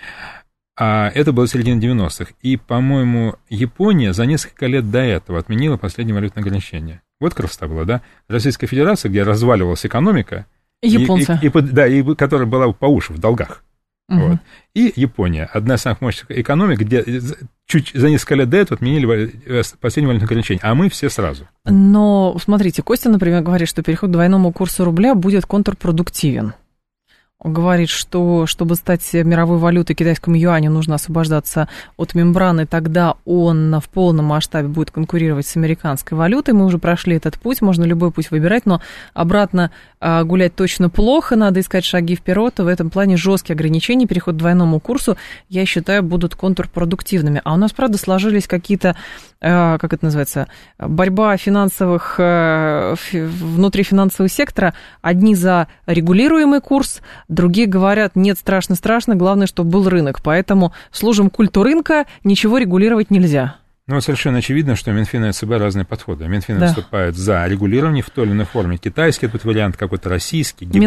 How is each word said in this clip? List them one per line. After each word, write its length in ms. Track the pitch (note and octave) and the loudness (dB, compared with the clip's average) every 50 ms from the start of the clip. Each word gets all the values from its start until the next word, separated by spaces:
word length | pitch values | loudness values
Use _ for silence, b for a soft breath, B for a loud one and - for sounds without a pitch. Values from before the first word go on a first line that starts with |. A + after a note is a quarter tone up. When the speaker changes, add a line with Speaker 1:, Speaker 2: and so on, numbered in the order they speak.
| B B B B B B B B B _ _ _ _ _ _ - | B B B B B B B B B _ _ _ _ _ _ -4
Speaker 1:
А 300 | A#2+ A2 G#2+ G#2+ G#2 G#2 - | -2 0 0 0 0 0 0
это 180 | C#3+ D3 D#3 C3+ | 0 0 2 2
было 140 | A#2 B2 A#2+ | 2 2 0
середина 320 | - B2+ A#2 A#2+ B2 A#2 | 0 -2 0 0 0 0
девяностых. 520 | G#2+ B2 B2+ A2+ G2 E2+ - - F2 - - _ | 0 0 0 0 0 -2 -4 -6 -12 -14 -14 _
И, 160 | - B2+ C3 | -4 -4 -4
по-моему, 800 | B2 - - B2 A#2+ B2+ C3 C#3 C3+ B2+ B2 A#2+ A#2 A2+ A2+ - - _ _ | -4 -4 -4 -2 -2 0 0 0 0 0 0 0 0 -2 -2 -4 -8 _ _
Япония 640 | A#2 G#2 B2 A#2+ - - F#3 G#3+ G#3 E3 B2 G2+ F2+ | -6 -4 -4 -4 -2 -2 0 2 2 2 2 0 0
за 140 | F#2+ A#2 | 0 0
несколько 400 | B2+ D#3 D3+ - - - - C#3 | 0 0 -2 -4 -8 -10 -8 -4
лет 240 | B2 B2+ C#3 A#2 G#2 | -2 -2 -2 -2 -2
до 100 | G#2 C3 | 0 0
этого 380 | C3 B2 G2+ D#2+ - - F2+ E2 | 0 0 -2 -2 -4 -6 -6 -6
отменила 380 | E2 - A2 A2+ C#3 D#3 C#3+ | -4 -4 -2 -2 -2 -2 -2
последние 380 | - - F#2+ - - A#2+ A2+ A2 | -4 -6 -8 -8 -6 -6 -4 -2
валютные 280 | G2+ G2+ G#2 - G#2+ G#2 | -2 -4 -4 -6 -6 -6
ограничения. 600 | G2 G2 G2 - - - E2 D#2+ D#2+ E2 F2 _ _ _ _ | -4 -4 -4 -6 -6 -10 -12 -10 -12 -12 -16 _ _ _ _
Вот 140 | C#3 F3 - | -4 -4 -4
красота 320 | - - F2 - - - | -4 -6 -8 -8 -10 -10
была, 180 | D#2 D#2 D#2+ D#2+ | -8 -6 -6 -4
да? 160 | F2+ A#2 B2 b b b b _ - | -4 -4 -4 b b b b _ -8
Российская 400 | G#2 A#2+ G#2+ C#3 B2 - - A2+ | -4 -2 -2 -2 -2 -4 -6 -4
Федерация, 400 | - C3 D3 F#3 G#3+ - - G#2+ | -2 0 0 2 0 0 -2 -2
где 140 | F#2+ G2 G2+ | -2 0 0
разваливалась 600 | G#2 G#2 G#2+ A#2 B2 A#2+ G2+ F#2 F2 E2+ - - | 0 0 2 2 2 2 2 2 0 -2 -4 -4
экономика, 640 | - - A#2 D#3 G#3 G#3+ C3+ G#2+ - - F#2+ G2+ - _ _ _ _ _ _ | -4 -2 0 2 2 2 0 0 -4 -8 -14 -14 -16 _ _ _ _ _ _
и, 80 | - A#3 | 0 2
Speaker 2:
Японцы. 480 | G#3+ A#3 B2+ D3 F#3 F3+ D3+ - E3+ D#3+ D3+ | 2 4 4 2 2 2 2 2 0 0 2
Speaker 1:
и, 40 | |
и 20 | C#3+ | 2
под-, 240 | - E3 C#3+ C#3+ B2+ | 2 2 2 2 2
да, 160 | C3+ C#3+ B2 | 2 4 4
и 140 | C3 C#3 C3+ C3+ D#3 | 4 2 2 0 0
которая 320 | - C#3+ C#3+ D3+ C#3 B2+ | 0 0 0 0 0 0
была 260 | A2+ A#2 C3 C3 A#2+ G2+ | 0 0 0 0 0 0
по 140 | - - | 0 0
уши 260 | C#3 D3 G2+ - - E2 | 2 2 2 0 -4 -6
в 60 | D#2+ | -4
долгах. 460 | E2 G#2+ A#2+ A#2 - - - - _ _ _ _ _ _ _ _ _ - | 0 0 0 0 -2 -6 -10 -16 _ _ _ _ _ _ _ _ _ -2
Speaker 2:
Мгм. 120 | F#3+ F3 D3 D#3+ | 0 2 2 2
Speaker 1:
Вот. 80 | E3+ E3+ b b b b b b - | 2 0 b b b b b b 0
И 180 | G#3 A#3+ A#3 - | 2 2 2 2
Япония, 560 | - B2 - - - G2 F2+ E2 D#2 D#2 - - | 0 -2 -2 0 0 -2 0 0 -2 -4 -4 -4
одна 220 | G#2+ G#2+ A#2+ C3 | -4 -2 0 0
из 60 | A#2 | 0
самых 200 | - C3 G#2+ - | 0 -2 -4 -2
мощных 300 | - - - - - - | -4 -4 -6 -6 -10 -10
экономик, 480 | - B2 A#2 - C#3+ D#3+ G3+ G3+ D3 G#2+ | -8 -6 -4 -2 0 0 2 2 0 0
где 240 | A2 G#2 B2 B2 - A#2+ A#2+ B2+ | 0 0 0 0 0 -2 -4 -6
за, 160 | A#2+ B2 B2+ - C3+ A#2+ _ _ _ | -6 -8 -10 -10 -14 -20 _ _ _
чуть 240 | - - - - - - | -2 0 0 0 0 0
за 160 | C#3 B2 D3+ | 2 2 4
несколько 280 | D3+ C3+ - - C#3+ | 4 2 0 0 0
лет 120 | C3+ C3+ A#2+ | 0 2 2
до 100 | C#3 G3 | 2 2
этого 180 | G3+ F3 C3+ | 2 0 -2
отменили 280 | - A#2+ B2 C#3+ D#3 C3+ | -2 -2 0 0 0 2
ва-, 260 | A2+ A#2 G#2+ G#2+ A2+ - - - | 2 0 0 -2 -4 -8 -12 -10
э, 160 | - B2+ A#2+ G#2+ | -4 -4 -2 -2
с-, 100 | - - _ | -4 -6 _
последние 260 | - B2 - D#3 D3 C3+ | -6 -4 -2 0 0 2
валютные 160 | B2 A2+ G2+ | 2 0 0
ограничения, 340 | A2 A#2+ A#2 A2+ - G2+ F2+ - | 0 0 -2 -2 -2 -2 -2 0
а 140 | G#2 A#2 | 0 2
мы 120 | C#3 F#3 G3 | 2 2 2
все 220 | - - - C#3 | 0 -2 -4 -4
сразу. 380 | - - G#2 D#2+ C#2 C#2 C#2+ - _ _ _ | -2 -2 -4 -4 -4 -8 -12 -20 _ _ _
Speaker 2:
Но, 760 | - G3+ G3 G3 G3 G3+ G#3 G#3 G#3 G3+ G3 F#3+ F3+ - F3 | 2 4 6 6 6 6 6 4 4 4 2 2 0 -2 -2
смотрите, 420 | - - G3+ G3+ G#3 F3+ E3 - D3 | -2 0 0 2 2 0 -2 -2 -2
Костя, 280 | - A#3 B3+ - A#3+ | -2 -2 0 2 2
например, 320 | A3 G3 F3+ E3+ E3+ F3 D#3 | 2 2 2 2 2 0 0
говорит, 260 | F3 F3 F3+ E3 E3 | 0 0 0 0 -2
что 140 | - - D#3+ | -4 -4 -4
переход 280 | - D#3+ E3 - F#3+ | -2 -2 -2 -2 0
к 20 | F3 | 0
двойному 400 | E3+ E3+ F3+ G3 F#3+ F#3 F3 E3+ | 2 2 4 4 4 2 2 0
курсу 320 | - F#3+ F3 - - F#3 | -2 -4 -4 -2 -2 0
рубля 320 | F3 E3 E3+ G3+ C4+ C4 | 0 2 2 2 2 2
будет 280 | G3 E3+ G3 G3+ G3 E3 | 2 2 2 0 0 0
контрпродуктивен. 1080 | - - G3+ G3+ - G3 - - F3 E3 D#3+ F3 - - - - D3 B2 B2 A2+ G#2+ A2+ - _ _ _ _ _ _ _ _ _ _ _ _ _ _ _ _ | 0 -2 -2 0 -2 -4 -4 -2 -2 0 0 -2 -4 -4 -4 -2 -2 -2 -2 -4 -6 -8 -12 _ _ _ _ _ _ _ _ _ _ _ _ _ _ _ _
Он 120 | - D#3+ D#3 | -8 -6 -2
говорит, 360 | E3 E3+ F3+ F3+ F3 E3+ D#3 | 0 0 2 2 2 0 0
что, 580 | - - - - - F3+ F3 F3 F3 E3+ D#3+ | -4 -6 -8 -6 -2 -2 0 2 2 2 0
чтобы 280 | D#3 - - F3 E3 E3+ | -2 -2 -2 -2 -2 -2
стать 380 | E3+ - - F3+ E3+ - - - | -2 0 -2 -2 -2 -2 -2 -2
мировой 460 | E3+ E3 E3 E3+ E3 E3+ E3+ F3 E3+ | 0 2 2 2 2 2 2 2 2
валютой 360 | E3 F3 F3 F3 E3+ - E3 | 2 2 2 2 0 0 -2
китайскому 400 | - E3 E3 E3 - - E3+ E3+ | 0 0 0 0 0 0 0 2
юаню, 380 | E3 E3 F3 E3+ D#3+ D3+ D3+ D#3 | 2 2 2 2 2 2 2 0
нужно 240 | D#3+ D#3 D#3+ D3+ | 0 0 -2 -4
освобождаться 720 | C#3+ - - D#3 E3 E3 D#3 D#3 D3+ C#3+ - - D#3+ B B B B B B _ | -4 -4 -4 -2 -2 0 0 0 -2 -2 -4 -4 -4 B B B B B B _
от 200 | - E3 - - | -8 -8 -4 0
мембраны, 500 | F3 E3+ F3 E3+ F#3 F#3+ F#3 E3+ D#3+ D#3 | 2 2 4 4 4 2 2 2 0 0
тогда 480 | D3 - E3 D#3+ D#3+ D#3 F3+ F3 E3 - - _ | -2 -2 -2 -2 0 0 0 2 0 0 -4 _
он 540 | - F3 F3+ E3+ E3+ E3 D#3 D#3 D#3 D#3 D#3 | -2 0 2 2 2 2 2 2 2 0 0
в 80 | - - | -2 -4
полном 340 | - F#3+ F#3 F3 E3 D#3 D3+ | -2 0 2 2 2 2 2
масштабе 420 | D3+ D3+ D3+ D#3 - - D#3+ D3 | 0 0 -2 -2 -4 -4 -4 -4
будет 240 | C#3+ D3 D#3+ D#3 - | -4 -4 -4 -4 -4
конкурировать 560 | - D#3 D#3+ - - E3+ E3 D#3+ D3+ C#3 C#3+ | -4 -6 -6 -4 -2 -2 0 0 -2 -2 -4
с 100 | - - | -4 -4
американской 640 | E3+ D#3+ D#3 E3 - - E3 C#3 C3+ - - D#3+ D#3 | -2 -2 0 -2 -2 -4 -4 -6 -6 -6 -6 -4 -2
валютой. 360 | E3 E3+ A3 C#4 D4+ - A#3 | 0 0 0 0 0 2 2
Мы 100 | G3+ F#3+ | 4 4
уже 140 | F#3+ F3+ E3+ | 2 2 0
прошли 360 | - E3+ F3 F3 - F#3 E3+ | 0 0 -2 0 0 0 -2
этот 240 | D#3+ - D#3+ - - | 0 -2 -4 -6 -6
путь, 220 | - A#3 C4 - A3 | -6 -6 -2 0 0
можно 220 | G3 F#3 E3+ E3+ | 2 2 2 2
любой 260 | E3 E3+ E3 F3 F3 | 2 2 2 0 0
путь 220 | D#3+ - D3+ - D#3+ | 0 -2 -4 -4 -2
выбирать, 340 | D#3 D3+ F3 G#3+ A#3+ - | 0 0 2 0 2 2
но 160 | G#3 F3+ D#3+ B B B B B B - | 2 0 0 B B B B B B -6
обратно, 560 | - E3+ E3+ F#3 G#3 G#3 F#3 - F3+ F3 D#3+ B B B B B _ | -4 -2 0 2 2 2 2 0 0 0 -2 B B B B B _
а, 240 | - E3 E3 E3 E3 | -4 0 0 0 0
гулять 320 | D#3+ F3 F#3 F#3 F3 - | 0 2 2 2 0 0
точно 340 | - G3 F3+ - - F3+ F3 | 0 -2 -2 0 0 0 2
плохо, 460 | F3 - G#3 A3+ C4+ D#4+ D#4 - B3+ | 2 2 2 4 2 2 2 2 2
надо 240 | A3 G#3+ G3+ F#3 F#3+ | 2 2 2 2 0
искать 240 | F#3 - - F#3+ F3 | 0 0 -2 -2 -2
шаги 320 | - - F#3 E3+ E3 F3+ | 0 -2 -2 -2 -2 -2
вперед. 420 | E3+ - - F3+ G3 A3 A3 - - | -4 -2 -2 0 0 0 0 0 0
В 80 | F#3+ | 0
этом 240 | E3+ F3+ F3 E3 D#3+ | 0 0 0 -2 -2
плане 260 | - F#3+ G3+ G3 F#3 | -2 0 2 2 2
жесткие 380 | E3+ E3 F#3+ G3 F#3 - - E3+ | 2 2 2 0 0 -2 -4 -4
ограничения, 540 | D#3 D#3 D#3 D#3 D#3+ - - A#3+ B3+ B3+ G3+ | -2 0 0 0 0 0 0 0 2 2 0
переход 260 | - F3+ - - E3 | 0 -2 -2 -2 -4
к 40 | D#3 | -2
двойному 420 | D#3+ E3+ F3 F3+ F3 E3 D#3+ D#3 | 0 2 4 4 4 2 2 0
курсу, 360 | - - A#3+ C#4 - - F#3 B B B B B B _ | -2 -4 -4 -2 -2 -2 -2 B B B B B B _
я 160 | F#3 F3+ F#3+ | -4 -4 -2
считаю, 380 | F3+ - F3 D#3+ - G3 G#3 F#3+ | -2 -2 -4 -2 -2 0 0 0
будут 320 | E3 E3+ F3 F3 E3+ - | 0 0 0 -2 -2 -4
контрпродуктивными. 1080 | - - F#3+ F#3 F3 F3 E3+ - - E3+ E3 F#3 F3+ - - G3+ F3+ D3+ D3 D3 - - | -4 -2 -2 -2 -2 -4 -6 -4 -4 -2 -2 -2 -4 -4 -4 -2 0 0 0 -2 -2 -2
А 100 | D3+ D#3 | -2 0
у 20 | |
нас, 160 | F3 G#3 A3 - | 0 0 0 0
правда, 260 | - C4+ B3+ G#3 G3+ | -2 -2 -2 -2 -2
сложились 500 | - - F#3 F#3+ F#3+ A3 G#3+ G3+ F#3 - | -2 -2 0 0 0 0 0 0 0 -2
какие-то, 480 | F#3 F3 F3 - G3+ F#3 - F#3 E3+ B B B B B B B B _ | -4 -4 -2 -2 -2 0 0 0 -2 B B B B B B B B _
а, 380 | - D#3+ F3 F3 F3 E3 D#3+ D#3 | -2 0 2 2 2 2 0 0
как 140 | - D#3+ - | -2 -4 -4
это 120 | D3+ - | -4 -2
называется, 420 | D#3+ D3 D3 C#3+ - - C#3+ C3+ B B B B B B - | -2 -2 -2 -2 -4 -4 -6 -6 B B B B B B -10
борьба 580 | - - D#3 D#3 F#3 F#3+ F#3+ F#3+ A3 G#3+ G3+ | -8 -4 -2 0 0 0 0 2 2 2 0
финансовых, 800 | F#3 - G#3 G3 G3+ G3+ F#3+ - - G3 F3+ F3 E3+ - - - - | 0 0 0 0 2 2 0 0 0 0 0 0 0 -2 -4 -2 0
а, 760 | F3+ F3 F3 E3+ E3 D#3+ D#3+ D#3+ D#3 D#3 D3+ D3+ F#2+ F2+ C3 | 2 2 2 2 2 2 0 0 0 0 -2 -2 -2 -4 -4
фи-, 260 | E3+ - - - E3+ D#3+ | -6 -6 -6 -6 -6 -4
внутри 600 | D#3+ E3 F3+ E3+ E3 E3 E3+ F#3+ G3+ - G3 G3+ | -6 -6 -6 -6 -2 0 2 2 2 2 0 0
финансового 440 | - G3 G3 G3 G3 - - F#3+ F#3+ | 2 2 2 2 2 0 0 -2 0
сектора. 460 | - - C#4+ - - - G3 F3 B B B B B B - | 0 -2 -4 -2 -2 -2 -2 -2 B B B B B B -4
Одни 340 | E3+ F3+ F3+ G3 A3 G#3+ | -2 0 2 4 4 4
за 320 | F#3 F3 F#3 F#3 F3 E3 b b b _ | 4 2 2 2 2 0 b b b _
регулируемый 760 | - E3+ F3 E3 E3+ F3+ G3 B3 D4+ D#4+ D#4+ D4+ C#4+ C#4+ C#4 | -4 -2 0 2 2 4 4 4 4 4 4 4 4 4 2
курс, 400 | - - C#4 C#4 C4+ - - - B B B B B - | 2 0 0 0 0 -2 -6 -12 B B B B B -6
другие 380 | D#3+ E3 F3 F3+ F3 G#3 A#3 | -2 0 2 2 2 2 2
говорят: 500 | G#3 F#3 F#3+ F#3 G3 G3+ G#3+ G#3+ F#3+ - | 2 2 2 2 2 2 2 0 0 0
"Нет, 220 | F#3 F#3 G3+ G3 - | 2 2 2 0 0
страшно, 360 | - - F#3+ F#3+ F3 - F#3+ | -2 -2 0 0 0 0 -2
страшно, 400 | E3+ - A#3 A3+ A#3+ A3+ - A3+ | -2 0 0 0 0 0 0 0
главное, 300 | F3+ F3 F#3 G3+ G3+ G3 | 2 2 2 2 2 0
чтобы 240 | F#3+ - - F3 E3+ | 0 -2 -2 -2 0
был 180 | E3+ G3+ G3 F#3+ | 2 2 2 2
рынок". 320 | F3+ F3 D#3 C#3 C3 - - | 2 2 0 0 -4 -4 -2
Поэтому 500 | D3+ D#3 F3 F#3 - G3+ G3 F3+ E3+ B B B B | -2 0 0 0 2 2 2 2 2 B B B B
служим 400 | - - - A3 A#3 G3+ G3+ G3 | -8 -4 0 0 2 4 2 2
культу 320 | - - A3+ F#3 - G3 G3+ | 2 2 0 2 2 2 2
рынка, 440 | B3+ D4+ E4 D4+ - D#4+ D4+ C#4+ B B B - | 4 2 2 2 2 0 0 0 B B B 0
ничего 340 | G3 G3+ F#3 - G#3+ A3+ C4+ | 0 2 2 2 2 2 2
регулировать 520 | B3+ F#3 F3 F#3 G3 A3+ A#3 G#3+ - - | 0 2 2 2 2 2 2 2 2 2
нельзя. 460 | G3 G3 F#3 E3+ D3 C#3+ B2+ B2 - - _ _ _ _ _ - | 2 2 4 4 2 0 -2 -4 -6 -12 _ _ _ _ _ -6
Speaker 1:
Ну, 120 | C3+ C#3 B2 | -4 -2 -2
совершенно 340 | - C#3+ B2 - D3 B2+ B2 | -2 -2 -2 -2 -2 -2 -2
очевидно, 380 | A2+ - C3 D3+ D#3+ C#3 A#2+ | -2 -2 -2 0 0 0 -2
что 160 | G#2 - - G#2 | -2 -2 -2 -2
Минфин 320 | G#2 G#2+ G2+ - B2 A2 | -2 -2 -2 -2 -2 -2
и 80 | G#2+ F#2+ | -2 -4
Ц 140 | - - | -4 -4
Б 100 | G#2+ A#2+ | -4 -2
разные 300 | A2+ G#2 G#2 F#2+ G2 F#2+ | 0 0 0 -2 -2 -4
подходы. 420 | - - A#2 - - F#2 D2 D#2+ E2 | -6 -8 -10 -10 -10 -10 -8 -6 -4
Минфин 300 | F#2 G#2 - - A2 G2+ | -4 -4 -4 -2 -2 0
Speaker 2:
Да. 80 | F3 | 2
Speaker 1:
выступает 500 | F3 E3 A#2 F#2 - - G2+ F#2 F2 E2+ | 2 0 -2 -4 -6 -4 -2 -2 -2 -4
за 300 | F2 F#2 G2+ G2+ F2 F2 | -4 -2 0 0 0 0
регулирование 560 | F2 G2 F#2+ G#2 G2 G#2 B2+ C#3+ D#3+ D#3 C3+ - | -2 -2 -2 0 0 0 0 0 0 0 -2 -4
в 80 | - | -6
той 160 | - - A#2+ | -4 -4 -2
или 60 | G#2 G2+ | 0 0
иной 120 | G#2 G#2+ | -2 -2
форме. 320 | F#2 - B2 G2 F2 F2 | -2 -4 -4 -2 -2 -4
Китайский 480 | F2 - G#2+ - - D#3+ E3 C3 - - | -4 -6 -6 -4 0 0 0 0 0 -2
это 80 | A#2 A2 | -6 -6
будет 120 | G#2+ - | -6 -4
вариант, 340 | A2+ A2 G#2+ G#2 G2 F2 - | -2 -2 0 0 -2 -2 -4
какой-то 320 | G#2 F#2 F#2+ F2+ - F#2 | -6 -6 -6 -6 -4 -4
российский, 560 | F2+ F2+ - - - D#3+ D3 - - _ F2+ | -4 -4 -4 -4 -4 -4 -4 -4 -6 _ -8
Speaker 2:
Минэк, 80 | F2 F2 G3 G#3 | -2 2 2 4